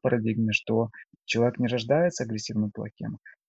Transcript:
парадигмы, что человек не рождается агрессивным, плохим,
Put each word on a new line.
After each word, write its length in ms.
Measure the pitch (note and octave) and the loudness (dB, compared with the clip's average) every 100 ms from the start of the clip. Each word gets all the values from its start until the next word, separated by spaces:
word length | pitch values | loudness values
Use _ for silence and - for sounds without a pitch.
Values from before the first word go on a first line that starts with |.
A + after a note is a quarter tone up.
парадигмы, 500 | B2+ B2 A2 A2 A2 | 2 2 0 0 0
что 380 | G#2 - A2+ A2+ - - _ - | -2 0 0 0 -6 -20 _ -4
человек 320 | A2+ A#2+ A#2+ | 2 2 2
не 80 | A#2+ | 0
рождается 560 | B2 A2+ D3 F3 - | 0 2 4 2 0
агрессивным, 460 | A#2 G#2+ - G#2+ G#2 | -6 -6 -2 -2 -2
плохим, 460 | - G#2+ - G#2+ G#2 - - | -2 -12 -8 -8 -8 -14 -20